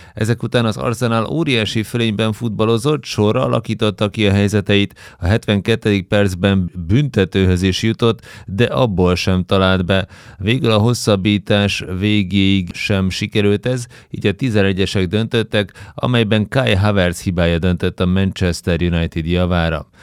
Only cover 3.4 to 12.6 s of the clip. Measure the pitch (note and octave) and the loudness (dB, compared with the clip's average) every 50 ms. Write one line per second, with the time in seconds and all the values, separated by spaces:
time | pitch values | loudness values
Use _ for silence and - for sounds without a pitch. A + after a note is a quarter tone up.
3.4 | C#3 B2+ B2 B2 - - A2 - A2+ G#2+ G2 - G#2+ G2+ - A2+ G#2+ G2 G2 G2+ | 0 0 -2 -2 -2 -4 -4 -2 -2 -2 -2 -2 -4 -4 -2 0 0 2 2 2
4.4 | G2+ G2 G#2+ G#2 F#2+ - G2+ G2+ G2+ F2+ - - - - - - E2+ E2+ G#2+ A#2 | 2 2 0 0 0 2 2 2 2 0 -4 -14 -20 -20 -14 -4 0 0 0 0
5.4 | - - G#2 G2+ F2+ A2+ A2+ - - A2 G2+ G2 F2+ - A2 G2+ G2+ G2 F2+ F2 | 2 0 0 0 2 0 -2 0 0 0 0 0 0 0 0 2 2 2 0 0
6.4 | F#2+ G2 G2 F#2+ F2+ E2+ - F#2 E2 D#2+ G#2 C#3 D3+ C3 - A#2 A#2 - - G2 | 0 2 2 2 0 -2 -4 -8 -4 0 2 2 2 2 2 0 0 2 2 2
7.4 | F#2+ F#2 F2+ F2 F#2+ F#2+ F2+ - - A2+ A2 - A#2+ A2+ G#2+ - - - - - | 2 4 2 2 2 0 0 0 -2 -2 0 2 0 0 0 -2 -6 -20 -20 -18
8.4 | - - F#2 G2 A#2+ - - C3 C3 A2+ F#2 F2 F2+ F2+ F2+ F2 - G2 F#2 F#2 | -12 -8 -2 0 0 0 2 0 0 0 2 2 2 2 2 0 0 0 0 0
9.4 | F2 - G2+ F#2+ F#2+ F#2 F#2 F#2 F2+ F2 G2 F#2+ - - - - - - - - | 0 0 0 2 2 2 2 0 0 0 0 -2 -2 -4 -10 -20 -20 -20 -14 -6
10.4 | F#2 G#2 C3 C3 - A2+ A2 G#2 A2 A#2+ A#2+ - - A#2 G#2 F#2+ F#2 G#2+ G#2 G2+ | -2 -2 -2 0 0 2 2 2 2 2 0 0 2 0 0 2 2 2 2 0
11.4 | - - G#2+ G2+ G2+ G2 - - - - F#2 F2+ G2+ G#2 G#2 G#2 F#2+ F2+ F#2+ G2 | 0 0 0 2 2 0 -2 -4 -6 -8 -6 -2 0 0 2 0 0 0 0 2
12.4 | F#2+ G2 G2 G2 | 2 4 2 2